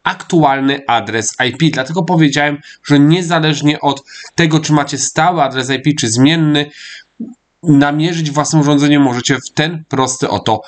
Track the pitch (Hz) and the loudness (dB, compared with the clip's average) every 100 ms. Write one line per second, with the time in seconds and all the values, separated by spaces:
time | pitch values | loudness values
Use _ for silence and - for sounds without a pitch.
0 | 175 185 - 170 147 135 135 139 139 117 | -8 -8 -2 2 2 2 0 -2 0 -2
1 | 107 110 110 - 127 127 160 160 165 170 | 0 -4 -4 -2 -4 0 0 0 -4 -4
2 | 170 175 151 143 147 147 - - - 143 | 0 2 2 2 -2 -4 -10 -16 0 4
3 | 147 175 170 170 156 147 147 147 143 135 | 4 4 0 0 0 0 -2 0 -2 -4
4 | - - - - 165 156 156 151 143 135 | -8 -20 -8 -2 0 0 0 0 0 -6
5 | - - 165 170 135 131 127 131 151 151 | -4 0 0 2 0 -2 -4 -2 -2 -2
6 | 113 117 139 165 156 147 147 - - - | -2 2 2 4 2 0 -2 -8 -20 -20
7 | - - 226 - _ _ 170 143 143 151 | -20 -16 -16 -16 _ _ 2 4 4 0
8 | 165 170 156 143 143 160 143 147 147 143 | -2 -2 -4 -4 0 2 2 2 2 2
9 | 139 123 120 127 - - 156 170 156 127 | 2 0 -2 -2 -4 -4 -4 -6 -6 -2
10 | 127 - 127 101 - 110 | -2 -2 -4 -4 -2 -4